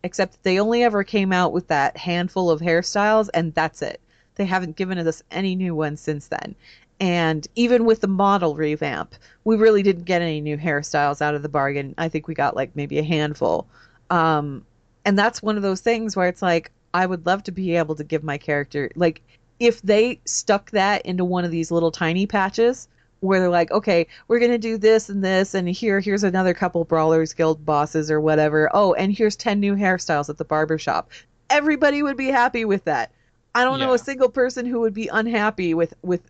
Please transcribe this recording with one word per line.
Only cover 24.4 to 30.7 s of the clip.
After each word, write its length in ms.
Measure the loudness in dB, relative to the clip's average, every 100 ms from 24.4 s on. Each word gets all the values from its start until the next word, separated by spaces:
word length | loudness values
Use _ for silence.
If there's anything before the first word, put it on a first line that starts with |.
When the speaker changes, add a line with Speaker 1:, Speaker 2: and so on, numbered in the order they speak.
| 2 2
Speaker 1:
do 200 | -2 2
this 320 | 4 4 2
and 140 | -4
this, 300 | 0 2 0
and 160 | -2 -2
here, 300 | -2 0 0
here's 240 | 0 0
another 320 | 0 2 0 0
couple 280 | -2 -2
Brawlers 500 | 0 2 4 4 2
Guild 300 | 0 0 0
bosses 460 | 0 0 0 -2 0
or 100 | 0
whatever. 500 | 2 4 4 2 2
Oh, 200 | 4 2
and 200 | 2 0
here's 220 | 0 0 0
ten 240 | -2 0
new 160 | 0 0
hairstyles 520 | 0 0 0 -2 -2
at 100 | -6
the 60 |
barbershop." 680 | -2 0 0